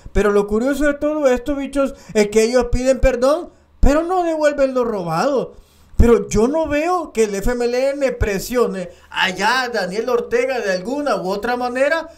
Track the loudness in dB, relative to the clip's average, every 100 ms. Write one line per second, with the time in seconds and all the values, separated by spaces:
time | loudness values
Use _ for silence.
0 | -6 0 2 2 2 0 0 0 0 0
1 | -2 2 2 2 -2 -4 -4 -2 -2 -4
2 | -6 0 2 2 2 2 2 0 2 2
3 | 2 2 2 0 -4 -16 _ _ 4 4
4 | 2 0 0 0 0 2 0 0 -2 -2
5 | -4 -2 0 -2 -4 -10 -20 _ _ 4
6 | 6 6 2 0 0 0 0 0 0 -2
7 | -2 -2 -2 0 -2 -2 -2 0 -2 0
8 | -2 0 -2 -2 -2 0 0 -2 -10 -14
9 | -10 -4 -2 0 0 0 -2 -4 -4 -4
10 | -2 -2 0 -2 0 -2 -2 -4 -4 -4
11 | -2 -2 -2 -4 -4 -4 -4 -2 0 0
12 | -4